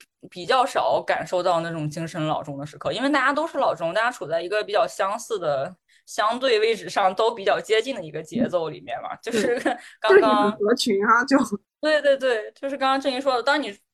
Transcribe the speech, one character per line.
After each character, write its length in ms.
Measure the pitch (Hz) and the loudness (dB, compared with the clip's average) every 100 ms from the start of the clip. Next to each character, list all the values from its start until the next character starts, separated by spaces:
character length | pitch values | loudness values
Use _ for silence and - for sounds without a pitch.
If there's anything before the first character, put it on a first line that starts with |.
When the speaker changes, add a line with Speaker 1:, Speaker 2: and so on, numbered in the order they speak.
| - _ - | -20 _ -18
Speaker 1:
比 160 | - | -10
较 220 | 165 262 262 | 0 2 2
少 340 | - - - | 0 0 0
感 240 | 175 170 | 0 -2
受 160 | 160 185 | -2 -2
到 200 | 175 170 | 2 0
那 100 | 170 | 0
种 180 | 165 151 | -4 -6
精 180 | 160 165 | -6 -8
神 200 | 170 156 | -4 -4
老 160 | 151 | -4
中 160 | - 139 | -6 -10
的 80 | 147 | -12
时 100 | - | -8
刻， 160 | - | -6
因 80 | 165 | -2
为 80 | 269 | 0
大 160 | 294 | 2
家 80 | 254 | 2
都 140 | 285 330 | 0 -2
是 120 | 311 | 0
老 140 | 240 | 0
中， 220 | 143 170 | 0 -2
大 60 | 185 | 0
家 100 | 233 | -2
处 160 | 262 151 | -2 -4
在 160 | 165 | -4
一 60 | 175 | -2
个 160 | 208 | -4
比 80 | 190 | 0
较 120 | 202 | 0
相 320 | 175 - 196 220 | 0 0 -4 -4
似 220 | - 214 | -6 -4
的， 340 | 165 139 139 185 _ _ | -2 -2 -4 -10 _ _
相 320 | - - 214 240 | -12 -2 0 0
对 220 | 262 226 | 0 2
位 160 | 226 | 2
置 160 | 220 170 | 0 -2
上 240 | - 196 | 0 2
都 180 | 190 226 | 2 0
比 120 | 226 | 0
较 160 | 196 165 | 0 0
接 200 | 165 220 | 2 0
近 140 | 240 | 0
的 80 | 240 | -6
一 80 | 160 | -10
个 100 | 147 | -12
节 280 | 156 - - | -6 -2 0
奏 200 | 175 160 | 0 -2
里 120 | 156 | -8
面 200 | - 131 | -10 -8
嘛， 140 | - | -8
Speaker 2:
嗯。 40 | - | -10
Speaker 1:
就 80 | - | -4
是 260 | 226 202 240 | -2 0 0
Speaker 2:
嗯。 180 | 302 233 - - | -2 -4 -8 -2
Speaker 1:
刚 100 | - | 6
刚， 0 | |
Speaker 2:
就 40 | |
是 60 | 392 | 6
你 60 | 226 | 8
们 260 | 208 208 | 4 2
合 220 | 214 208 | 2 0
群 320 | 240 - 196 208 | 0 2 0 4
啊， 180 | 233 262 | 4 4
就。 100 | 277 240 202 _ _ | 2 2 -6 _ _
Speaker 1:
对， 220 | 302 302 | 0 2
对， 140 | 285 277 | 4 2
对， 340 | 262 226 214 | 2 0 -4
就 180 | - 277 | -8 -8
是 80 | 269 | -2
刚 120 | 269 | 0
刚 120 | 269 | 0
郑 120 | 277 | 0
怡 80 | 254 | -2
说 160 | 277 254 | 0 0
的， 60 | |
当 200 | 233 302 | 2 0
你 160 | 233 196 _ | -2 -8 _